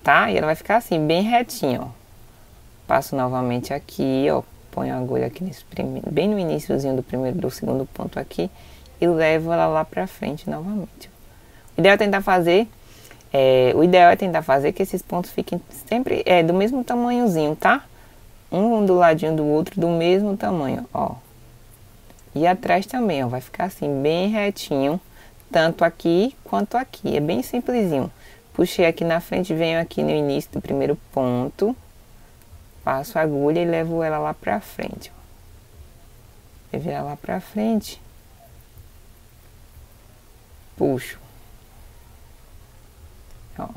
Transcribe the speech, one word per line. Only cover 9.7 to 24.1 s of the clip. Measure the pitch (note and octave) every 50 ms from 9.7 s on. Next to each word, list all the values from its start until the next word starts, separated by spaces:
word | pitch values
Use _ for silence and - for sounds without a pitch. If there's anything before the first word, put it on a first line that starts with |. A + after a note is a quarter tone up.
| D#3 D#3 D#3
pra | - - - F#3
frente | F#3+ - - - - D3 D#3 - -
novamente. | D3+ D3+ D#3+ G3 G#3+ G#3 E3 - - - - - - - - - - - - - - - - - -
O | -
ideal | E3 G3 G3+
é |
tentar | G3+ G#3+ G3+ G3 G3
fazer, | G3 F#3 F#3 F3+ E3+ E3+ E3+ F#3+ A#3 A3 - - - - - - - - - - - -
é, | - C#3 C3+ C3 C3 C3 B2+ B2+ -
o | C3+ D#3+
ideal | F3+ F3+ F3+ F3 F3
é | F#3
tentar | - G3+ F#3 E3 D#3+
fazer | D#3 - C3+ C#3 C#3 D#3
que | - -
esses | F#3+ - - F#3
pontos | - - - F3 F3+ -
fiquem | - - - - F3 F3 - - - - -
sempre, | - G#3+ A#3+ B3+ - - - -
é, | - F#3 F3
do | E3 E3
mesmo | F3 F#3 G3+ A3+ C4+ C4
tamanhozinho, | A#3+ - B3 A#3+ A#3+ A#3+ A#3+ A#3+ B3 A3 F3 D#3+ D3+ D3 D#3
tá? | - - F#3+ A#3 C#4 - - - - - - - - - - - - - -
Um | - F3 G3+ A#3 A#3 G#3+ G#3
do | F#3+ F#3
ladinho | F3+ F3 E3 D#3+ D#3 D#3+ D#3 D#3+
do | D#3 D3+
outro, | D3 D3 D#3 E3 - - G3
do | E3 E3+
mesmo | E3+ E3 E3 F3 F#3 G3 G#3 G#3 G3
tamanho, | G3+ G#3 G#3 F#3+ E3 C#3+ B2+ C3 - B3 -
ó. | - C#3+ C#3+ - - B2+ - - - - - - - - - - - - - - - - - - - - - - -
E | C#3+ D#3+
atrás | F3 F#3 F#3 - - F3 F#3 F#3+
também, | - - B3+ A#3 G#3 E3 C#3 C3
ó, | A#2+
vai | B2 B2+
ficar | - - - - -
assim, | F#3+ - - - D3 C#3+ C3+
bem | C#3 D3+